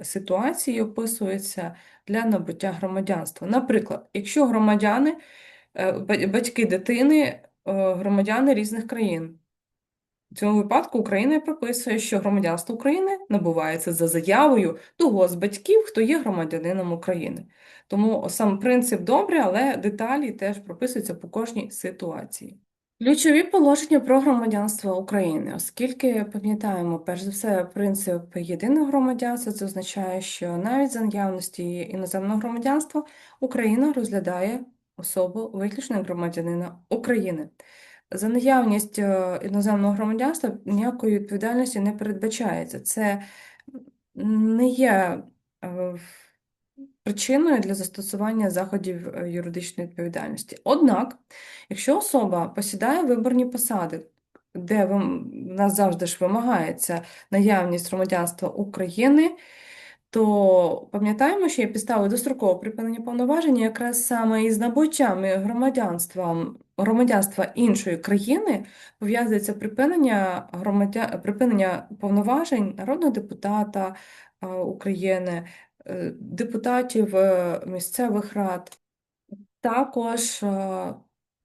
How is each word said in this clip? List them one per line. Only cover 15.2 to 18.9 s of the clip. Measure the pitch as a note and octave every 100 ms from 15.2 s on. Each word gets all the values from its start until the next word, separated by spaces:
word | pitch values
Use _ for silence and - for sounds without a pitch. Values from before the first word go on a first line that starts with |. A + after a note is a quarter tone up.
| F3+
з | F3
батьків, | G3+ G3+ - A4 A4
хто | -
є | A3+ D#4+
громадянином | - F3+ D#3 D#3+ E3+ F#3+ F3+
України. | E3+ F3+ F3+ D#3 E3+ - _ - - -
Тому | G3+ A3 A3 F#3+
сам | - G#3+ G3
принцип | B3 B3+ B3